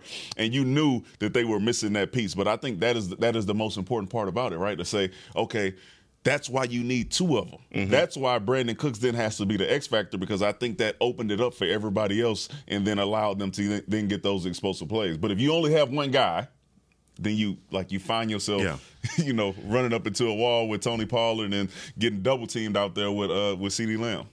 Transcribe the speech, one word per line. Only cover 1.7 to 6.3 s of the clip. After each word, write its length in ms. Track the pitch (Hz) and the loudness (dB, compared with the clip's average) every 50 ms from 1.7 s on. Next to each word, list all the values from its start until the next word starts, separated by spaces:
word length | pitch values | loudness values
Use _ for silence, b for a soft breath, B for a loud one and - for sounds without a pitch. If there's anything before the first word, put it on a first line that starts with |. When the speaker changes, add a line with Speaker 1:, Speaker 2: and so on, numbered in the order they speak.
| 120 - 113 104 104 | 0 0 0 0 2
Speaker 1:
that 180 | 104 95 - | 2 0 0
piece. 240 | - 127 110 92 78 | 0 -2 -2 -2 0
But 140 | 92 98 104 | 0 2 2
I 80 | 110 117 | 2 0
think 240 | - 135 110 82 | 0 -4 -2 0
that 160 | 107 120 120 117 | 2 2 2 2
is, 100 | 101 90 | -2 -4
that 280 | 95 - - 101 110 117 | -2 0 2 2 2 2
is 80 | 104 | 0
the 80 | 95 101 | 0 0
most 220 | 107 110 107 95 104 | 0 0 -2 -2 -4
important 340 | 92 - 127 113 98 - | -4 -2 -2 -2 -2 -2
part 160 | - 117 104 92 | -4 -4 -2 -2
about 240 | 87 117 127 113 | -2 -2 -2 -2
it, 60 | 87 82 | -2 -2
right? 200 | 92 104 101 80 | -2 -2 -2 -2
To 60 | 87 | -4
say, 280 | - 104 104 98 92 92 B B B B 92 | -2 0 0 0 0 -2 B B B B -2
okay, 380 | 110 - - 110 101 95 95 B B B B B B B B B - | -2 0 0 -2 -2 -2 -2 B B B B B B B B B 0
that's 260 | 123 | 0